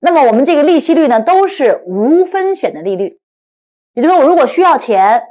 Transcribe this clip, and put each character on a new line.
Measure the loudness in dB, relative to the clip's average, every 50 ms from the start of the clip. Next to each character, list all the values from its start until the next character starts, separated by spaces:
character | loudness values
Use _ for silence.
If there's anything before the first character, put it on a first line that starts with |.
那 | 0 0
么 | 2 2 2
我 | 2 2
们 | 2 0
这 | 0 0
个 | 0 2
利 | 2 2 0
息 | 0 0 0
率 | 0 2
呢， | 2 0 0
都 | 0 0 0 0 0
是 | 0 -2 -2 0 0 0 -2 -4
无 | -10 -6 -4 0 0 2 2 0
风 | 0 -2 -4 -4 -4 -6
险 | -4 -6 -8 -8
的 | -6 -8
利 | -6 -6
率。 | -6 -6 -8 -8 _ _ _ _ _ _ _ _ _ _ _ _ _ _ _ _
也 | -2 0
就 | 2
是 | 2
说， | 2 2
我 | 2
如 | 2
果 | 2 0
需 | 0 0 0
要 | 2 2 2
钱 | 0 -2 -2 0 0 2 2 2 0 -2 -6